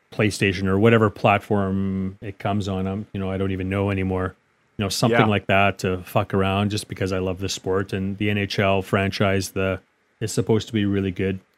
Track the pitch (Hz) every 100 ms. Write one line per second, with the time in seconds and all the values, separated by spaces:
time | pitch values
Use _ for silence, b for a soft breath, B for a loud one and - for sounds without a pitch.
0 | _ - 107 - 101 90 95 98 113 113
1 | 110 - 117 101 - 104 95 98 98 95
2 | 92 98 110 - 104 104 98 95 95 98
3 | 104 101 95 95 98 95 95 98 98 98
4 | 95 92 92 - _ _ _ - 98 -
5 | 123 117 110 101 - 98 101 95 98 92
6 | 92 117 101 98 95 98 104 104 - 104
7 | 95 95 92 92 95 - - 95 98 101
8 | 95 98 104 104 98 - 98 98 92 104
9 | 98 - 101 95 92 98 95 90 - _
10 | _ _ 110 - 107 110 - 110 101 98
11 | 95 90 95 95 -